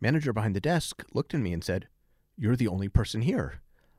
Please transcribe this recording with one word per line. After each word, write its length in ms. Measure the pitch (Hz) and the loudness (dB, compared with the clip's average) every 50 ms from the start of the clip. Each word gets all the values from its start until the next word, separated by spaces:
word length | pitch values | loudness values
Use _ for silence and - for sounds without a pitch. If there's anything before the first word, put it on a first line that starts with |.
manager 320 | - 113 151 160 147 131 104 | 0 2 2 2 2 0 0
behind 220 | 110 107 110 95 | 0 0 0 0
the 40 | 98 | 0
desk 460 | - 151 175 160 - - - - - - - | 0 0 0 0 0 -4 -8 -12 -12 -6 -4
looked 200 | 127 - - - | -4 -2 -2 -2
at 60 | 151 | -2
me 140 | 107 87 87 | 0 0 -2
and 100 | 85 - | -2 -2
said, 240 | - 90 95 - - _ _ _ _ _ _ _ _ _ | -2 -2 -2 -4 -8 _ _ _ _ _ _ _ _ _
"You're 220 | - 120 107 127 | -2 0 2 2
the 100 | 127 123 | 2 2
only 220 | 98 90 95 98 98 | 0 0 0 0 2
person 320 | - - 104 - - 110 | 2 2 2 0 -2 -2
here." 400 | 117 165 247 226 73 71 73 - - _ _ _ _ _ _ | 0 0 0 0 -2 -4 -6 -12 -18 _ _ _ _ _ _